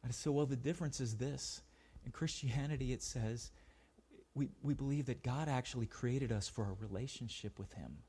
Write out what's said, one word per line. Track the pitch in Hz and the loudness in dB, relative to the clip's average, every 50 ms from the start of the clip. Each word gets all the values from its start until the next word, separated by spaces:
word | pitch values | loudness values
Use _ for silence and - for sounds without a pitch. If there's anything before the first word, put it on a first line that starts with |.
| - | -2
I | 120 | -2
said, | 117 - - 151 143 | -4 0 2 4 4
"Well, | 143 147 | 4 4
the | 131 139 | 4 2
difference | 123 120 139 175 175 170 147 135 - | 0 2 0 0 2 0 -2 0 0
is | 135 117 110 107 | 0 0 0 0
this. | 123 139 143 127 - - - - - - - - - - - - - | 0 -2 -2 -2 -4 -6 -8 -8 -12 -18 -20 -20 -20 -20 -18 -12 -10
In | 127 | -10
Christianity, | - - 160 156 - - - 131 113 139 139 147 156 131 131 127 127 | -4 -2 0 0 0 0 0 2 2 2 2 2 0 0 2 2 0
it | 123 | 0
says | - - - 123 113 110 117 120 - - - - - - - - - - _ - - _ - - - _ _ | -2 -4 -2 0 0 0 0 -2 -4 -8 -14 -16 -20 -20 -20 -20 -20 -20 _ -20 -20 _ -20 -20 -20 _ _
we, | 135 143 - - - | 0 0 0 0 -2
we | - 139 143 | 0 0 2
believe | 139 135 139 143 147 139 | 2 2 2 2 2 2
that | 123 123 - - | 2 -2 0 0
God | 123 123 139 160 156 | 0 0 2 2 2
actually | 139 127 123 - - 127 113 110 | 2 2 2 0 0 0 -2 -2
created | - - - 120 123 135 135 113 | -2 0 2 2 4 4 4 4
us | 113 104 98 - | 2 2 0 0
for | - - 110 101 | 0 0 0 0
a | 95 | 0
relationship | 98 110 104 98 95 123 135 - - 120 110 - - - 107 - - | -2 -4 -4 -2 -2 -2 -4 -4 -6 -6 -6 -6 -4 -6 -6 -6 -6
with | 98 92 - | -10 -8 -8
him | - 78 62 69 76 - | -8 -8 -8 -10 -12 -14